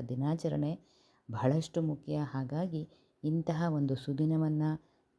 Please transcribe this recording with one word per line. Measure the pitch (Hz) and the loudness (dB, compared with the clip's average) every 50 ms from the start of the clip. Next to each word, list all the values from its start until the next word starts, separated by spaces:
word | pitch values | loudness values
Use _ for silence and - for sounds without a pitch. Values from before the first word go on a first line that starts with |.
| 127 117 | -6 -4
ದಿನಾಚರಣೆ | 127 127 139 147 160 160 - 165 147 147 147 147 170 190 - _ _ _ _ _ _ _ _ - | -2 0 0 2 0 0 0 0 0 0 0 0 -2 -4 -8 _ _ _ _ _ _ _ _ -8
ಬಹಳಷ್ಟು | 113 113 127 131 143 165 160 - - 170 165 | -4 0 2 4 4 4 2 -2 -2 -2 0
ಮುಖ್ಯ. | 156 147 139 - - 151 | 0 -2 -2 -4 -4 -2
ಹಾಗಾಗಿ | 151 147 139 135 135 135 123 143 156 180 185 160 156 156 - - - _ _ _ _ - | -2 -2 -2 -2 -4 -4 -2 -2 -2 -2 -2 -4 -6 -6 -8 -12 -20 _ _ _ _ -2
ಇಂತಹ | 151 156 165 160 - 160 156 170 170 | 0 0 0 0 0 0 0 0 0
ಒಂದು | 156 147 143 135 135 | 2 2 2 0 0
ಸುದಿನವನ್ನು | 127 - - 139 139 156 156 160 156 160 156 156 151 151 156 156 - - _ _ _ _ _ _ | -2 -2 -4 -2 0 2 2 4 2 2 2 2 2 2 0 0 -2 -6 _ _ _ _ _ _